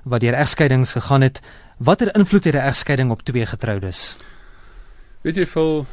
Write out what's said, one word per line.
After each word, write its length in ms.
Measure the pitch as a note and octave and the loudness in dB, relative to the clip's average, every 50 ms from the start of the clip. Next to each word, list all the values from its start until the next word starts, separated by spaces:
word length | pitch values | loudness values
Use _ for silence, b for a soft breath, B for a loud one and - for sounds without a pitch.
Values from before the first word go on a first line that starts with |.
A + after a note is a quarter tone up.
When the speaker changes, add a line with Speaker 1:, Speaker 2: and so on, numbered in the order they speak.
| B | B
Speaker 1:
wat 180 | B2+ B2 A#2 | -4 -2 0
deur 120 | A#2 A#2+ B2 | 0 0 0
egskeidings 580 | C3 D3 - - - D#3+ C#3 C3 B2+ B2+ - | 0 0 0 2 2 2 4 4 2 2 0
gegaan 300 | - A#2+ - - C#3 C3+ | -2 -4 -2 2 2 4
het. 200 | C3+ C3 - B B B B B B B B - | 4 2 0 B B B B B B B B -2
Watter 380 | A#2+ B2 F#3+ - A#3+ G#3+ - | 2 2 2 4 2 2 2
invloed 280 | G#3+ G3+ - - G3+ - | 2 4 4 4 2 2
het 120 | E3+ D3 | 2 0
'n 20 | C#3+ B2+ C#3 | 0 0 0
egskeiding 440 | B2+ - - - D3 C3 C3 B2 | -2 -2 -2 -2 0 0 0 0
op 100 | A2+ - - | -2 -2 -4
twee 220 | - A#2+ B2 A2+ | -4 -2 -2 -2
getroudes? 720 | - - - - A2+ G#2 G2+ F#2+ F#2 F2 - - - - b b b b b b b b b b b b b b b b b b b b - | -4 -4 -6 -4 -4 -4 -4 -4 -6 -8 -8 -10 -10 -12 b b b b b b b b b b b b b b b b b b b b -10
Speaker 2:
Weet 140 | - D#3+ E3 | -8 -6 -4
jy, 100 | F3 F3 | -2 -4
Phil, 400 | - - E3 D#3+ D#3+ D#3 D3+ C#3 - | -2 -2 0 0 0 0 -2 -4 -6